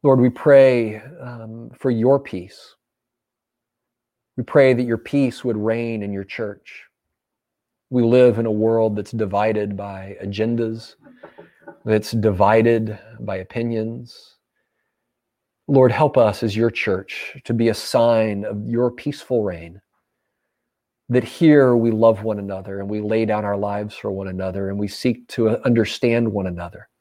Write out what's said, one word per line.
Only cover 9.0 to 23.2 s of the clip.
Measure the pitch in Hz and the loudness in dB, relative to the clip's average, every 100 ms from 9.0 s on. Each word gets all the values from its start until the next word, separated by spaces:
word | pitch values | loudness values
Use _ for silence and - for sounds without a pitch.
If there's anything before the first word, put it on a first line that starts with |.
| 98 | -6
divided | 113 104 98 110 107 104 101 | -6 -2 0 0 -2 -4 -8
by | 101 95 98 98 | -10 -14 -14 -12
agendas, | 98 101 110 117 113 113 - _ - _ - - - _ - - | -10 -4 -2 -2 -4 -6 -14 _ -20 _ -20 -20 -20 _ -20 -14
that's | - 107 - | -2 -2 0
divided | 117 107 95 101 113 113 117 110 104 - 113 | -2 0 4 4 6 4 2 -2 -10 -18 -14
by | 110 95 | -10 -8
opinions. | 92 117 117 113 110 120 120 - - _ _ _ _ _ _ _ _ _ _ _ _ _ - | -8 -6 -4 -4 -6 -10 -16 -20 -20 _ _ _ _ _ _ _ _ _ _ _ _ _ 0
Lord, | 135 131 | 4 4
help | 110 151 131 | 4 2 4
us | 110 101 | 2 2
as | 113 101 | -4 0
your | 117 | 0
church | - - 95 98 - - 135 - | 0 -2 -2 -4 -14 -14 -18 -4
to | |
be | 120 117 | 0 2
a | |
sign | 107 - 123 117 113 110 101 107 | 0 -2 2 4 2 0 -4 -6
of | 104 113 | -8 -6
your | 117 123 | -2 -2
peaceful | 120 - 143 - 123 | -4 -10 -10 -4 -2
reign, | 104 85 82 92 _ _ _ _ _ _ _ _ _ _ _ _ _ | -2 -8 -14 -20 _ _ _ _ _ _ _ _ _ _ _ _ _
that | 123 | -2
here | - - 165 147 131 120 | -2 2 6 6 6 4
we | 117 | 2
love | 110 113 107 | 4 4 4
one | 107 104 | -4 -6
another | 98 95 95 98 | -8 -10 -10 -10
and | 98 | -6
we | 107 | -6
lay | 104 110 | -2 -2